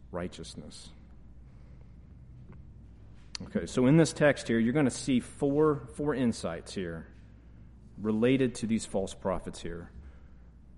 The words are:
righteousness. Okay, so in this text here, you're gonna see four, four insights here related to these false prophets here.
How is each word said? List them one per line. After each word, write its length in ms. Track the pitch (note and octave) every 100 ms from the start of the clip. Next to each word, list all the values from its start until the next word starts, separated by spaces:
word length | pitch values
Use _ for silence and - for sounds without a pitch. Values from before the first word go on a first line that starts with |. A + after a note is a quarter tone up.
| -
righteousness. 800 | F2+ F2 - D#2+ - D2 - - - - - - - - - - - - - - - - - - - - - - - - - - -
Okay, 220 | - G#2+ E2+
so 200 | - B2+
in 100 | D#3+
this 160 | D#3+
text 340 | - D3 C3+ -
here, 120 | A2+
you're 140 | A2+
gonna 180 | C3+ C3+
see 280 | - - B2+
four, 680 | - - D3 C#3+ D#3 C#3+ -
four 200 | - D3
insights 600 | C3 A#2+ A2+ F#2 E2 -
here 320 | - F2 E2 D#2+ - - - - - - - - -
related 540 | G#2 G#2+ A#2+ C3 C3 -
to 100 | G#2+
these 180 | A2
false 300 | - G2+ G2
prophets 460 | - G2 F2+ - -
here. 300 | F2+ E2+ E2+ - - - - - - - -